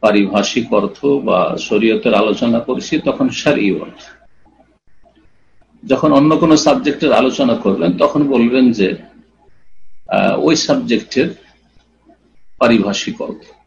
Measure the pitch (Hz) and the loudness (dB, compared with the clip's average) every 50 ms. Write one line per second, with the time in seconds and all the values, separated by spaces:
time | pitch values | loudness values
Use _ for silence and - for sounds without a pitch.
0 | - 107 104 104 101 95 98 104 101 - - 127 110 - - 104 98 95 - - | 2 2 2 2 0 2 0 -2 -2 -2 -4 -4 -4 0 -2 -2 -2 -2 -8 -4
1 | - 139 139 139 - 104 92 90 87 80 87 - - - - 104 110 113 110 107 | -2 0 0 0 0 0 0 0 0 0 -2 -6 -6 -2 -2 0 2 2 0 2
2 | - 123 110 101 107 107 104 - 123 117 117 117 117 - 127 123 107 - - 151 | 0 2 2 2 2 2 0 -2 0 0 0 -2 -2 -4 -6 -6 -4 -4 -6 -4
3 | - - 127 - 139 127 120 - - 151 143 - 101 101 90 85 - - - - | -2 -4 -2 0 -2 -2 -2 -2 -2 0 0 0 0 -2 -2 -2 -6 -12 -16 -20
4 | - - - _ _ - - - - _ _ _ _ _ _ _ _ _ - - | -20 -20 -20 _ _ -20 -20 -20 -20 _ _ _ _ _ _ _ _ _ -20 -20
5 | - - _ _ _ - _ _ _ _ _ - - _ _ _ - - 131 127 | -20 -20 _ _ _ -20 _ _ _ _ _ -20 -20 _ _ _ -4 -2 -2 0
6 | - 151 147 139 143 156 156 151 - 160 156 151 - 160 143 131 127 147 139 - | 2 2 4 4 4 4 4 2 4 4 4 4 4 2 0 2 0 -2 -4 0
7 | - 147 120 107 123 131 113 - 143 123 117 113 - 104 95 80 82 85 92 - | 0 2 2 4 2 0 0 0 0 0 0 0 0 -2 -2 0 0 -2 0 2
8 | - 143 - 143 147 139 139 120 117 117 123 131 127 123 113 104 98 92 - 85 | 0 0 2 0 0 2 2 2 2 2 4 4 4 4 4 2 0 0 0 -4
9 | - - _ - - _ _ _ _ _ - - - - - - - - - - | -10 -20 _ -20 -20 _ _ _ _ _ -20 -20 -20 -20 -18 -16 -14 -14 -14 -14
10 | - - 92 98 98 98 98 - 143 151 175 - - - 147 131 120 117 120 104 | -10 -4 -2 -2 0 0 -2 0 0 0 0 0 0 -2 -2 -2 0 -2 -2 -4
11 | - - - 131 143 185 196 - - _ _ _ _ _ _ - _ _ _ _ | -4 -4 -2 -2 -2 -2 -4 -12 -18 _ _ _ _ _ _ -20 _ _ _ _
12 | _ _ - _ _ _ _ - - - - - 127 117 117 110 95 101 101 - | _ _ -20 _ _ _ _ -20 -20 -20 -6 -2 0 2 2 2 2 0 -4 -6
13 | - - - - - - - - - - - _ _ | -6 -8 -8 -8 -10 -10 -10 -14 -16 -20 -20 _ _